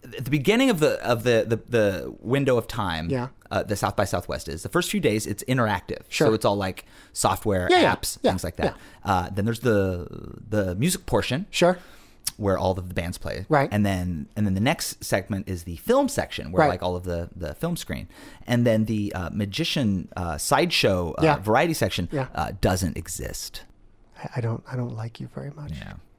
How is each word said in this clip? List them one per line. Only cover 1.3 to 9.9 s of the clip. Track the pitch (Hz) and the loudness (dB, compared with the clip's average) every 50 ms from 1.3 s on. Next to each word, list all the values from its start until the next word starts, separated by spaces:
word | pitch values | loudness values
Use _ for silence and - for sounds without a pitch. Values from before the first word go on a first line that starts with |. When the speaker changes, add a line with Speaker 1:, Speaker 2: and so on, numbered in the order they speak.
| 120 113 104 | 4 4 4
Speaker 1:
the, | - 117 107 - - | 2 0 -2 -2 0
the | 117 117 107 101 95 85 64 64 57 - | 2 4 4 4 2 0 -6 -8 -12 -10
window | - 107 127 139 139 135 127 | -4 0 0 2 4 4 2
of | 120 110 | 2 2
time, | - - 110 104 90 82 80 80 85 | -2 -4 -4 -2 -2 -2 -2 -2 -2
Speaker 2:
Yeah. | - 127 120 131 - - _ - | -2 -2 -4 -6 -10 -16 _ -4
Speaker 1:
uh, | - 101 - | -4 -4 -2
the | 92 104 | -2 -2
South | 98 - 95 - | -2 0 -2 0
by | - 104 | 0 0
Southwest | 95 - 92 - - 71 62 - - | 0 0 -4 -4 -4 -8 -8 -6 -8
is, | 73 82 - | -10 -8 -8
the | - | -2
first | - 175 175 - | 0 0 0 2
few | - 208 | -2 2
days, | - 139 104 110 - | 2 2 2 2 0
it's | - 101 - - | -4 -6 -6 -2
interactive. | - 127 131 120 107 104 90 - - 90 - - - | -2 2 2 2 2 0 -2 -4 -6 -10 -10 -10 -10
Speaker 2:
Sure. | - - 165 131 | 0 2 4 4
Speaker 1:
So | 110 | 4
it's | 107 - | 4 2
all, | 117 101 | 2 2
like, | 101 98 95 90 - - - - - - - - | 2 -2 -4 -6 -8 -14 -20 -20 -20 -20 -14 -6
software, | - - 104 92 - - 110 98 92 87 - | 0 2 2 2 2 0 0 2 2 4 4
Speaker 2:
Yeah, | 359 359 311 | 4 6 6
yeah, | - 92 | 4 2
Speaker 1:
apps, | - - - - - - | 0 -2 -8 -8 0 0
Speaker 2:
yeah, | 240 | 0
Speaker 1:
things | - 95 - | 0 0 -4
like | 82 - | -6 -6
that. | - 160 156 - - - - - - - | -2 -4 -4 -4 -6 -18 -20 -20 -10 -2
Speaker 2:
yeah. | - 98 | 0 2
Speaker 1:
Uh, | 90 87 - | 2 0 -2
then | 98 101 98 | -4 -2 -2
there's | 113 117 110 | -2 -2 0
the, | - 127 110 101 98 95 | 2 2 4 4 2 2